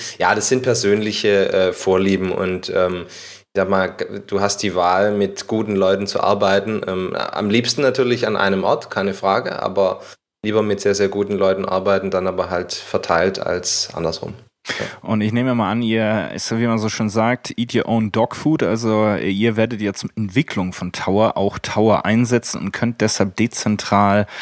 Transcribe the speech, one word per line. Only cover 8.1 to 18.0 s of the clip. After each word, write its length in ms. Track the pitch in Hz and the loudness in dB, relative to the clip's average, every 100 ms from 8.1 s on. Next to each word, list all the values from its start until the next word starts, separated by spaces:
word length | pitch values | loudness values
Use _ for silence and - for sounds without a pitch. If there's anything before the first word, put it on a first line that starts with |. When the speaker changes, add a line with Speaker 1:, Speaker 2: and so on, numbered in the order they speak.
| 117 110 | 0 0
Speaker 1:
an 80 | 104 | 0
einem 300 | 98 95 95 | 0 2 0
Ort, 260 | 156 - | 0 -2
keine 220 | - 98 | -4 -2
Frage, 480 | 95 95 113 - - | -2 0 0 -2 -4
aber 380 | - 98 92 92 - - _ _ 107 | -2 0 0 -2 -10 -20 _ _ -2
lieber 160 | 107 | 0
mit 200 | 104 98 | 0 0
sehr, 120 | 101 98 | 0 2
sehr 120 | 98 | 0
guten 300 | 101 101 98 | 0 -2 0
Leuten 260 | 95 98 | 2 0
arbeiten, 480 | - 95 101 98 98 | -2 0 2 0 0
dann 160 | 92 92 | -2 -2
aber 220 | 92 90 | -2 -2
halt 240 | 90 90 | -4 -4
verteilt 680 | - - 92 - 85 95 - | -8 -6 -4 0 2 2 -2
als 520 | - 90 - - - | -4 -4 -2 -4 -4
andersrum. 400 | - 82 - - - - _ - - | -4 -4 -4 -10 -14 -20 _ -10 -8
Ja. 300 | - - - | -8 -8 -4
Speaker 2:
Und 100 | 107 | -2
ich 140 | 107 | 0
nehme 220 | 120 127 117 | 0 0 0
mal 140 | 98 | 0
an, 120 | 113 | 0
ihr, 500 | 113 113 107 107 62 | 0 0 0 0 -4
ist 140 | 55 - | -6 -4
so, 100 | 113 | 0
wie 100 | 117 | 0
man 120 | 113 | 0
so 80 | 107 | -2
schön 220 | - 107 | -2 -2
sagt, 440 | 110 113 127 - - | 2 0 0 -4 -6
eat 180 | 120 117 | -2 0
your 100 | - | 0
own 280 | 117 | 0